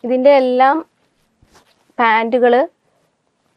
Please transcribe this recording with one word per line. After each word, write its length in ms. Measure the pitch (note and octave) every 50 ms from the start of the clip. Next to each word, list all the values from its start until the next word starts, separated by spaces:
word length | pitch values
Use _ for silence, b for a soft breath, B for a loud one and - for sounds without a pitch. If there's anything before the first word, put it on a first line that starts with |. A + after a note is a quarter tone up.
| -
ഇതിന്റെ 280 | A#3 B3+ B3+ B3+ C#4+ C#4+ C#4
എല്ലാം 340 | C4 B3+ B3 B3 C4 C4+ C#4+ D#4+ - _ _ _ _ _ _ _ _ _ _ _ _ _ _ _ _ _ _ _ _ _ _ -
പാന്റുകൾ 540 | A#3+ A#3 A3 A3 A3+ A#3 A3+ B3+ A#3 A#3+ A#3+ B3 D4 F4 _ _ _ _ _ _ _ _ _ _ _ _ _ _ _ _ _